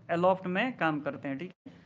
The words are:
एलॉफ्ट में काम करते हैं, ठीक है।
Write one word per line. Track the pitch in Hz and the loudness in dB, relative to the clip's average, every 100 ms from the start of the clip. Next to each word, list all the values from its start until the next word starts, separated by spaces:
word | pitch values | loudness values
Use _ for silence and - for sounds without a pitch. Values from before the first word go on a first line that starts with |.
| - | -4
एलॉफ्ट | 170 180 185 180 | 4 4 4 0
में | 185 254 - | -2 -2 0
काम | 160 151 | 0 0
करते | 151 131 139 | -4 -6 -6
हैं, | 135 | -6
ठीक | 180 - | -8 -12
है। | - - | -20 -20